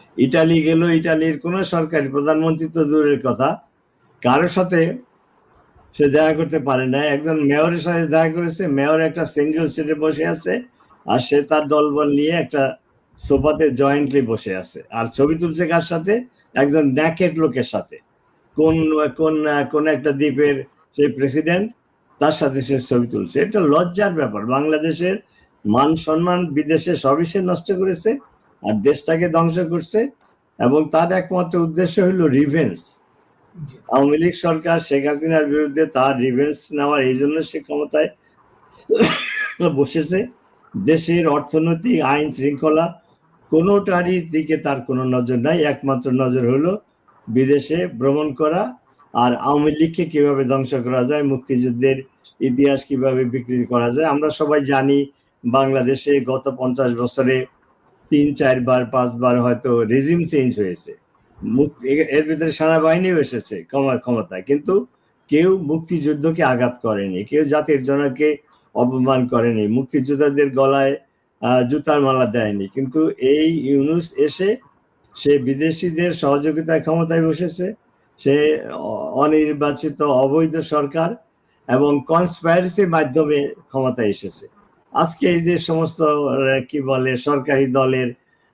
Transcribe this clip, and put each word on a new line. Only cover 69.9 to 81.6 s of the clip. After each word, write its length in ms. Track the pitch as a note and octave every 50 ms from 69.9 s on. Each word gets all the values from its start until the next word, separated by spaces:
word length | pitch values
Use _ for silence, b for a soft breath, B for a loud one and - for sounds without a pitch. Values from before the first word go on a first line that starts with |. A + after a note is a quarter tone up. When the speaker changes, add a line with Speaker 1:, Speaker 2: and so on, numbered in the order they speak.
| - C#3+ B2+ C3+ D3 C#3 D3 C#3+ C#3 C#3+ D3 C#3
Speaker 1:
গলায়, 460 | B2+ C3+ C3+ C#3 C#3 C#3 C3+ C3+ C#3 - - _ _ _ _ _ _ _
আহ, 260 | - A#2+ B2 B2+ B2 A#2+
জুতার 340 | C#3+ D#3 D3 D#3 D3+ D3
মালা 240 | C#3 C3+ C3 C3 B2+
দেয়নি। 420 | A2 G#2+ A#2+ A2 G#2 G2+ G2+ G2 F#2+
কিন্তু 420 | - C3+ C3+ C3 C3 D#3 D#3 D#3+
এই 580 | - - B2+ C3 C#3+ D3+ D#3 D#3+ E3 D#3 B2 C3+
ইউনূস 440 | C#3 C#3 C3+ D3+ D#3+ F3 E3 E3 - -
এসে 400 | D3 D3+ - - F#3+ G3 A3+ C4 - _ _ _ _ _ _ _ _ _ _
সে 220 | - - C#3+ C#3+ C#3
বিদেশিদের 760 | B2+ B2+ C3+ C3+ D#3 D#3+ D#3+ - F#3+ F3+ D#3+ D#3+ F3 F3+ D#3+
সহযোগিতায় 680 | E3 D#3 C#3 C#3+ C#3+ C#3+ D#3 D3+ D#3+ E3 D#3+ D#3+ C#3+
ক্ষমতায় 480 | - D#3 D#3+ E3 E3 D#3+ E3 E3 D#3+ D#3+
বসেছে, 460 | D#3 D#3 F3+ E3+ D#3 F#3 F3+ G3 A3 - _ _ _ _ _ _ _ _
সে 420 | - C3+ C#3 D3 D3+ D3+ D#3 - - - -
অ-, 380 | - - A2 A2 - - - G#2
অনির্বাচিত 880 | B2+ D3 D3+ D#3 D#3 D3+ D3+ D3 C#3+ D3 D3 C#3+ C#3+ - D3+ C#3+ -
অবৈধ 540 | D3+ D3 C3+ B2+ C3+ C3+ C#3 D#3+ D#3+ D#3+ D3+
সরকার 600 | E3 D3 - D3+ D3+ C#3+ C#3 C#3+ E3 E3 F3+ A#3 - _ _ _ _ _ _ _ _